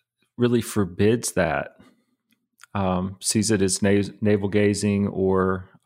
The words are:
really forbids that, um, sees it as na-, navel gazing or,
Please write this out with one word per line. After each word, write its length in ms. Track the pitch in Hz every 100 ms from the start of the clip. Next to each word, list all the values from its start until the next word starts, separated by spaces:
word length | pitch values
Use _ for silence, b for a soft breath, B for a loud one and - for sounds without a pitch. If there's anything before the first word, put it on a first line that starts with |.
| _ _ _ -
really 240 | 120 120
forbids 720 | - 110 92 90 104 120 -
that, 440 | - 82 69 - - b b b b _ _ _ _ -
um, 420 | 101 95 90 95 98
sees 300 | - 113 104
it 120 | 107
as 180 | 95 92
na-, 220 | 101 101 98 -
navel 280 | 104 104 101
gazing 600 | 104 104 101 104 101 101
or, 600 | - 95 95 92 95 92 _